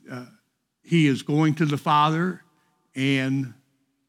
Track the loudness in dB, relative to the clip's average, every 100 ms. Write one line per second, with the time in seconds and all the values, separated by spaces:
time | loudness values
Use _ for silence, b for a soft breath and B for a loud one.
0 | -16 -16 -18 _ _ _ _ _ -2 2
1 | 2 0 -2 0 2 2 -2 -2 0 2
2 | 2 0 -4 -6 _ _ _ _ _ -6
3 | -2 0 0 -2 -4 -10 _ _ _ _